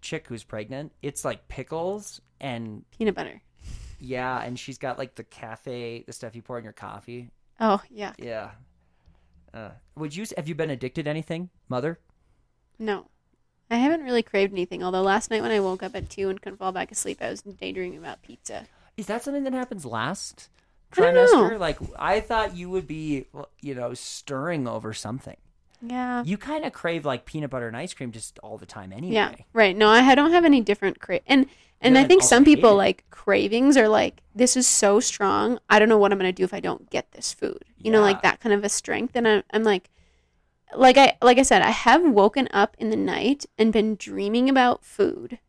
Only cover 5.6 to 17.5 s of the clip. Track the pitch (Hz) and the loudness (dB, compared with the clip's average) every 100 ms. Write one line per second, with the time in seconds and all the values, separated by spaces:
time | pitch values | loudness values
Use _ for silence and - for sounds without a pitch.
5.6 | - 123 120 117 113 113 117 113 - 123 | -14 -14 -12 -14 -18 -18 -16 -18 -14 -14
6.6 | 110 110 98 104 - 120 123 _ _ _ | -14 -20 -20 -20 -18 -18 -18 _ _ _
7.6 | 226 202 - 220 202 220 120 110 101 107 | -2 -2 -4 -16 -16 -14 -12 -12 -12 -20
8.6 | 127 _ _ _ _ _ _ _ _ - | _ _ _ _ _ _ _ _ _ -20
9.6 | 104 107 _ - 156 151 220 - 156 160 | -20 -20 _ -14 -14 -12 -12 -12 -12 -8
10.6 | 160 135 127 - 151 156 160 165 180 _ | -8 -8 -10 -8 -8 -8 -8 -12 -12 _
11.6 | _ 127 143 170 _ _ _ _ _ _ | _ -8 -6 -10 _ _ _ _ _ _
12.6 | _ _ 220 196 - _ _ _ _ _ | _ _ -8 -8 -10 _ _ _ _ _
13.6 | _ 233 269 330 269 247 226 202 196 196 | _ -2 0 0 -2 -4 -2 -2 -2 -2
14.6 | 180 180 180 185 190 196 - 220 233 220 | -8 -6 -4 -2 0 0 -2 -4 -2 -2
15.6 | 190 185 185 202 - - 196 190 - 190 | -2 -4 -10 -12 -14 -8 -8 -8 -12 -10
16.6 | 190 185 - 208 196 196 - 196 202 | -8 -8 -8 -8 -10 -8 -10 -12 -16